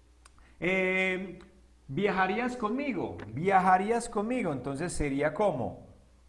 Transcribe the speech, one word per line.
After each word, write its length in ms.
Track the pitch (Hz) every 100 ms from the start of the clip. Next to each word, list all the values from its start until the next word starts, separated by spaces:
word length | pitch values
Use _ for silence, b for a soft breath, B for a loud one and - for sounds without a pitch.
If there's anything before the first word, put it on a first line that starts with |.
| - _ - b b b
Eh, 800 | 170 190 185 185 190 185 190 170 - - - _ -
"¿viajarías 720 | 135 202 185 190 214 247 247
conmigo? 600 | 208 254 285 185 107 92 107
¿Viajarías 800 | 117 185 190 180 185 202 233 226
conmigo?". 440 | 214 214 254 190
Entonces 400 | 139 139 135 170
sería 400 | - 147 139 147
como, 540 | 151 208 143 101 - - - - -